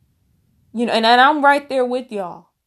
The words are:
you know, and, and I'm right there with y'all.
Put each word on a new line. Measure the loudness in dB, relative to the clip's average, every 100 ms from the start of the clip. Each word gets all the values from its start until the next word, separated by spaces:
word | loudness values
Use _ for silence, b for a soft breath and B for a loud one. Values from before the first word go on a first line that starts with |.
| _ _ _ _ _ _ _
you | -6 -2
know, |
and, | 0
and | 2 4
I'm | 4 2
right | 2 0 -2
there | -4
with | -4 -6 -8
y'all. | -10 -10 -14 _ _